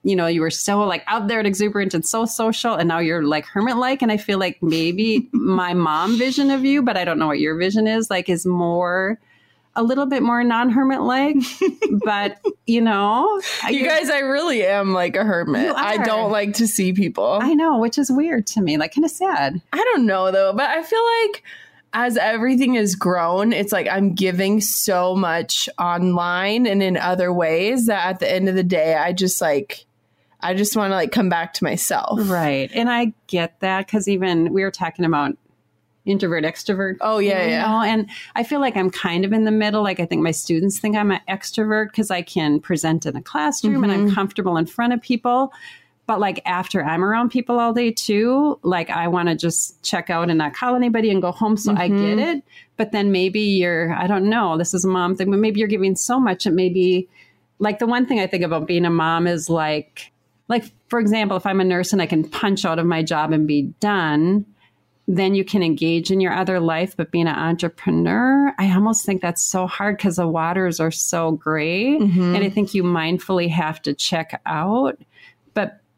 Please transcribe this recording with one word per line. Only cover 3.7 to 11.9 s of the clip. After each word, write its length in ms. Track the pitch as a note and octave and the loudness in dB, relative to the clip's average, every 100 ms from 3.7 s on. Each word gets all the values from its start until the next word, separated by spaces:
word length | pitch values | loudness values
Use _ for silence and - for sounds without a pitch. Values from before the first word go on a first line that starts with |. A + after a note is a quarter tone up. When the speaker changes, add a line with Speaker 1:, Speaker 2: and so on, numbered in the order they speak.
| A#3+ B3+ C4+ | 0 0 0
Speaker 1:
and 100 | A3+ | 0
I 40 | G#3+ | 0
feel 220 | G#3+ G3 | -2 -2
like 240 | F3+ - | -2 -2
maybe 680 | E3 E3 E3 F3+ A3+ A3 - | -2 0 0 0 0 0 0
Speaker 2:
<laughs> 40 | |
Speaker 1:
my 420 | A#3 - F#3 F3+ | -2 0 0 0
mom 420 | F3+ E3 D3+ F#3 A#3 | 0 0 0 0 0
vision 320 | C4 C4 C#4 | 0 2 0
of 140 | C4+ | 2
you, 180 | C4+ C#4+ | 2 2
but 140 | A#3+ F#3+ | 2 0
I 80 | |
don't 140 | F3 E3 | -2 0
know 80 | D#3 | 0
what 140 | D3 | 0
your 160 | D3+ D#3+ | 0 0
vision 300 | F#3 G#3+ G#3+ | 0 2 2
is, 220 | A3+ A3 | 0 0
like, 200 | F#3 F3 | -2 0
is 160 | F3 F#3 | 0 0
more, 720 | F3+ E3+ E3+ F3 F3+ F#3+ A3+ _ _ _ _ _ - | 0 2 0 0 0 -2 -4 _ _ _ _ _ -2
a 60 | |
little 240 | A#3 C4 C#4 | 0 0 0
bit 160 | C4 | 0
more 200 | A#3+ A#3+ | 2 2
non-hermit-like, 920 | A#3+ A#3 B3 A#3 C4+ C4+ B3 B3+ C#4+ C#4+ B3 - F#4 | 2 2 2 4 2 0 0 2 2 2 0 0 -2
Speaker 2:
<laughs> 360 | - G#4+ | 0 0